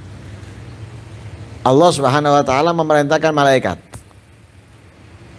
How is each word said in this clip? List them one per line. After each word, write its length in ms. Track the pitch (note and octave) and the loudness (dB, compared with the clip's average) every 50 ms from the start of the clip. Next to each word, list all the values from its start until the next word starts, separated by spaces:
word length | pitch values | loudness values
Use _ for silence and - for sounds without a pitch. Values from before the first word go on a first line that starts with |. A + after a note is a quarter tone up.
| - - - - - - - - - - - - - - - - - - - - - - - - - - - - - - - - - | -12 -14 -16 -18 -18 -18 -18 -16 -18 -18 -18 -18 -18 -18 -18 -16 -16 -16 -16 -18 -18 -18 -18 -18 -18 -16 -16 -16 -16 -16 -10 -4 0
Allah 260 | B2 C3 C#3+ E3+ F3 | 2 4 6 6 4
Subhanahu 480 | D#3 C#3 C#3 B2 C3+ D3 D3 D3 C#3+ C#3+ | 4 2 2 2 2 2 2 4 4 2
wa 60 | C#3 | 2
taala 260 | C#3 C3 C#3 D#3 E3+ | 2 0 0 2 0
memerintahkan 640 | E3+ E3 D#3+ D#3 D3+ D3 C#3+ C#3 D#3 D#3 D#3+ D#3+ D#3 | 0 0 0 2 2 2 2 2 0 0 0 0 2
malaikat 460 | D3 C#3+ C#3 C3+ B2+ - G2 E2+ - - - - - - - - - - _ - - - - - - - - - - - - - - - - - - - - - | 2 4 4 4 4 2 -2 -4 -6 -10 -16 -18 -18 -18 -20 -20 -20 -20 _ -20 -20 -20 -20 -20 -20 -20 -20 -20 -20 -20 -20 -20 -20 -20 -20 -20 -20 -20 -20 -20